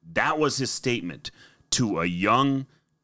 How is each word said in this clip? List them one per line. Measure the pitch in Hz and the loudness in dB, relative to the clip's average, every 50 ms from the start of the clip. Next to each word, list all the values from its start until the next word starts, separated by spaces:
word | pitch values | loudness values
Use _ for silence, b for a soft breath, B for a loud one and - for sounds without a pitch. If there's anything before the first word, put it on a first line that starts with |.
| _ - 82 | _ -6 -2
That | 104 113 147 160 156 | -2 0 0 0 2
was | 151 143 127 - | 0 0 0 0
his | 135 120 | -2 -2
statement | - - - 131 123 117 - 87 73 - - - B B B B B B B _ | -2 -2 -2 -2 -2 -2 -4 -8 -10 -10 -14 -18 B B B B B B B _
to | - - 123 107 101 80 | 0 0 2 0 2 0
a | 82 | 0
young | 90 87 87 92 101 113 123 139 139 139 135 135 b b b b b _ _ | -2 0 0 2 4 4 4 4 2 0 -2 -4 b b b b b _ _